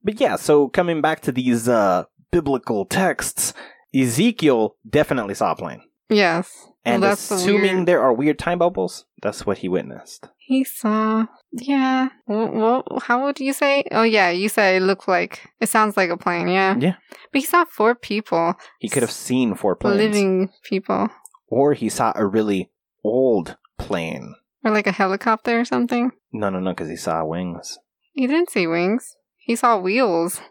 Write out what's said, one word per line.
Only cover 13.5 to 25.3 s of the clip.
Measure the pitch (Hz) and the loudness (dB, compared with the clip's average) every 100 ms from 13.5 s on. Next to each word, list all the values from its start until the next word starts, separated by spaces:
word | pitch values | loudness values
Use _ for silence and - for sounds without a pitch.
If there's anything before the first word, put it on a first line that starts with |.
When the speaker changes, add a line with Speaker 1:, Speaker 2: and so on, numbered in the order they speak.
Speaker 2:
say? | 277 285 277 - | 0 0 0 0
Oh, | 220 | 0
yeah, | 226 220 180 | 2 4 2
you | 175 208 | 0 -2
said | - 196 185 | 2 2 4
it | |
looked | 185 185 - | 2 0 0
like, | 180 180 - - _ | 0 -2 -8 -20 _
it | 226 | 0
sounds | 226 214 202 | 2 2 2
like | 180 | 0
a | 175 | -2
plane, | - 175 175 | -4 -2 0
yeah. | 190 190 202 | 2 2 2
Speaker 1:
Yeah. | 156 180 _ - - | 0 -2 _ -20 -4
Speaker 2:
But | 277 | -4
he | - | 2
saw | 349 330 | 2 2
four | - 220 | 2 0
people. | 240 - 208 - 170 165 170 - _ | 0 -4 -6 -2 0 0 -2 -12 _
Speaker 1:
He | 107 | -4
could | 143 | -2
have | 117 | -2
seen | - - 127 120 | -4 -2 0 2
four | 90 104 87 | 0 0 0
planes. | - 202 | 0 2
Speaker 2:
Living | 214 208 196 185 190 _ | 2 2 2 2 0 _
people. | - 190 - 196 202 - - _ _ | -6 -6 -2 -2 -2 -6 -20 _ _
Speaker 1:
Or | 120 143 | 2 2
he | 143 110 | 2 -2
saw | - 117 - | 0 -2 0
a | 104 | 0
really | 110 107 98 85 _ _ _ | 2 2 0 -4 _ _ _
old | 107 123 131 104 80 - _ - | -2 2 2 2 -2 -14 _ -18
plane. | - 92 80 - - - _ _ | -6 -4 -4 -8 -14 -20 _ _
Speaker 2:
Or, | 220 | -2
like, | 214 202 | 0 -2
a | |
helicopter | 185 190 196 240 | 0 -2 0 -2